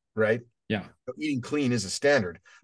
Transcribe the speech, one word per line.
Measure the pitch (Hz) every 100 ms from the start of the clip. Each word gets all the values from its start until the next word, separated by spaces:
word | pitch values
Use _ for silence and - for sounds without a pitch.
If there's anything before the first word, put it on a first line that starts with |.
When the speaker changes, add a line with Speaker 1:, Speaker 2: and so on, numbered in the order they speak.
| _ 110
Speaker 1:
right? | 107 120 - _ -
Speaker 2:
Yeah. | 107 - _ -
Speaker 1:
So | -
eating | 151 131
clean | - 147 131
is | 120 92
a |
standard, | - 143 139 90 85 _ -